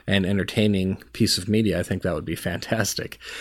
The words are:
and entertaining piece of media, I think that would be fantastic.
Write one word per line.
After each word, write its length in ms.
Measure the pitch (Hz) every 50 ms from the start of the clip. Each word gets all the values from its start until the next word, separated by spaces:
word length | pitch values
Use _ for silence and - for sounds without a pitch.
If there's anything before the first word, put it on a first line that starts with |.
| -
and 200 | - 98 98 95
entertaining 720 | 90 101 98 90 - - - 104 107 101 95 92 95 95 - - - -
piece 240 | - 113 98 -
of 120 | - 92 101
media, 300 | 107 110 113 104 85 85
I 40 | 87
think 200 | - 98 92 -
that 100 | 92 82
would 100 | 78 -
be 100 | - 85
fantastic. 840 | - - 92 85 85 - - 113 110 107 - - - - - - - - - - -